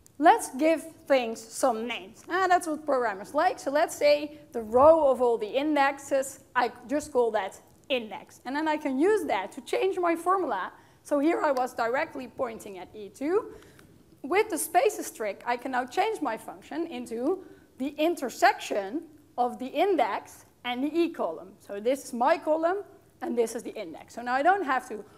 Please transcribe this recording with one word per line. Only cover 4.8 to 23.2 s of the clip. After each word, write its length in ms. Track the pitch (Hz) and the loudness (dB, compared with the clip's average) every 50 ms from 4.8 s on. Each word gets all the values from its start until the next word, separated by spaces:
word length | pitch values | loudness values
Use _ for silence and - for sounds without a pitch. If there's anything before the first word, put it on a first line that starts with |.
| 285 320 330 320 294 269 | 10 10 10 8 6 4
of 120 | 254 233 | 4 4
all 160 | 254 240 233 | 2 2 2
the 100 | 220 214 | 0 -2
indexes, 960 | 202 185 269 294 311 302 285 277 277 285 285 - - 277 269 269 - - - - _ - | -2 -2 -2 0 2 2 4 2 2 0 -2 -4 -2 -2 -2 -2 -4 -8 -16 -18 _ -2
I 180 | 247 254 226 - - - 214 | 0 0 0 -2 -8 -8 -4
just 240 | 269 302 294 - - | -4 -4 -4 0 2
call 180 | 247 240 226 | 2 2 2
that 300 | 214 208 220 208 - - - - _ _ _ | 2 0 -2 -4 -8 -12 -20 -20 _ _ _
index. 540 | - 269 247 220 214 190 - - - - - - | -2 -2 -2 -2 -4 -10 -14 -14 -18 -20 -14 -8
And 100 | 247 269 | -6 -4
then 140 | 294 320 | -2 0
I 80 | 311 302 | 0 0
can 240 | 302 302 277 262 262 | 0 -2 -2 0 2
use 240 | 320 403 440 392 311 | 4 4 4 2 2
that 260 | 262 220 196 190 - - | 0 -2 -2 -4 -6 -10
to 80 | - | -14
change 360 | - - - 494 427 381 370 | -6 -4 -2 0 0 0 0
my 200 | 370 349 339 339 | 0 0 0 0
formula. 560 | 330 339 349 381 392 339 269 208 185 185 - - - - - _ _ _ | 0 2 2 2 2 0 -2 -2 -4 -4 -8 -10 -16 -20 -20 _ _ _
So 160 | - 294 285 | -2 0 2
here 220 | 277 330 339 440 | 4 2 2 2
I 100 | 359 302 | 2 2
was 220 | 269 247 262 247 - | 2 0 -2 -2 -2
directly 540 | - 233 226 247 285 330 - - 269 254 | -2 -2 0 0 0 -2 -4 -6 -10 -12
pointing 520 | 220 - - 269 233 226 214 - 214 190 175 | -10 -8 -6 -6 -6 -6 -10 -14 -14 -14 -14
at 100 | 185 - - | -14 -14 -14
E 140 | 214 208 | -16 -16
two. 460 | 196 - - 262 311 370 453 466 - - - - - - - - - - - _ _ - - | -16 -10 -6 -2 0 0 0 0 -2 -8 -18 -20 -20 -20 -20 -20 -20 -20 -20 _ _ -18 -14
With 280 | - 254 339 403 440 - | -6 0 0 0 2 0
the 80 | 339 | -2
spaces 520 | 285 - - - 349 480 415 370 330 294 - | -6 -4 0 2 4 4 4 2 -2 -6 -10
trick, 320 | - - 220 202 202 - - | -8 -6 -6 -6 -6 -6 -4
I 100 | 233 247 | -4 -4
can 160 | 240 - 269 | -2 -4 -4
now 140 | 262 240 254 | -4 -4 -4
change 360 | - - 370 392 453 427 - | -2 0 0 0 0 -2 -4
my 140 | 294 240 220 | -4 -4 -6
function 500 | - - - 170 170 - - 262 311 339 | -6 -8 -12 -16 -16 -14 -10 -8 -6 -6
into 580 | 339 254 247 240 226 226 233 254 311 381 370 - - - - - _ _ | -6 -8 -10 -10 -8 -6 -4 -2 -2 -2 -4 -6 -12 -20 -20 -20 _ _
the 180 | - 262 294 294 | -8 -8 -6 -2
intersection 1040 | 302 302 349 339 - 277 220 - - 370 392 415 - - - - 208 196 190 240 339 - - - - - _ _ | 0 0 0 0 -2 -4 -6 0 2 4 4 4 2 -4 -6 -4 -4 -4 -4 -6 -8 -8 -10 -16 -20 -20 _ _
of 200 | - 247 247 220 | -2 -2 -2 -2
the 100 | 208 254 | -6 -8
index 760 | 254 247 285 359 415 381 277 233 196 214 247 - - - - - _ _ _ - | -4 -2 0 2 4 4 2 2 2 0 -4 -8 -10 -18 -20 -20 _ _ _ -8
and 180 | 247 247 247 277 | -6 -4 -2 -2
the 80 | 302 302 | 0 2
E 140 | 339 339 330 | 2 0 0
column. 440 | 330 - 214 170 160 - 170 190 208 - - | 0 -2 -4 -4 -4 -8 -12 -16 -20 -20 -16
So 140 | - 202 202 | -12 -10 -2
this 240 | 214 240 285 277 - | 0 0 0 0 -2
is 100 | - - | -6 -2
my 240 | 226 240 294 339 | 0 2 2 2
column, 460 | - - 320 302 320 320 339 381 415 403 - - - _ _ _ _ | 2 2 0 0 2 2 0 0 -2 -6 -10 -16 -20 _ _ _ _